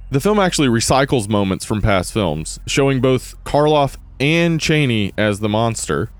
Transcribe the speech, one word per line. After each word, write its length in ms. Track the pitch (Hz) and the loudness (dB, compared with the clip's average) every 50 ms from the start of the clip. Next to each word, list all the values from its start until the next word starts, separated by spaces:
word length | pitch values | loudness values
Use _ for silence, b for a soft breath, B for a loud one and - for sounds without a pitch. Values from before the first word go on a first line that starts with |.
| - - | -10 -4
The 80 | 127 139 | -4 0
film 200 | - 196 214 208 | 0 2 2 2
actually 280 | 190 175 - - 147 127 | 2 2 2 2 2 2
recycles 600 | 113 117 - - 151 131 143 - 151 127 101 104 | 2 2 2 2 2 2 2 2 0 -2 -2 0
moments 380 | 110 104 101 95 92 - - | 0 0 2 0 -2 -4 -4
from 160 | - 117 104 | -4 -4 -2
past 320 | 92 110 101 92 87 - - | 0 2 2 2 0 -2 -2
films, 460 | 113 101 82 73 78 78 - - - - - | -2 0 0 -2 -4 -6 -8 -12 -12 -10 -6
showing 340 | - 147 139 135 135 131 | 0 0 2 2 2 2
both 320 | 120 127 127 123 - - - - - | 2 2 0 0 -2 -6 -18 -16 -8
Karloff 540 | - - 143 151 151 156 147 139 131 - - - - - - | -2 0 2 2 4 4 2 2 0 -2 -8 -18 -16 -8 -4
and 420 | 135 143 160 170 170 170 165 151 | 0 0 2 2 2 2 0 0
Chaney 520 | - - 160 151 147 127 117 107 101 95 - - | 0 0 0 2 2 2 0 0 -2 -2 -2 -2
as 220 | 107 107 101 98 | 0 0 0 -2
the 100 | 110 104 | -2 -2
monster. 640 | 104 110 117 117 110 - - - 78 73 98 - - - | 0 0 0 0 -2 -4 -4 -4 -2 -2 -4 -4 -8 -14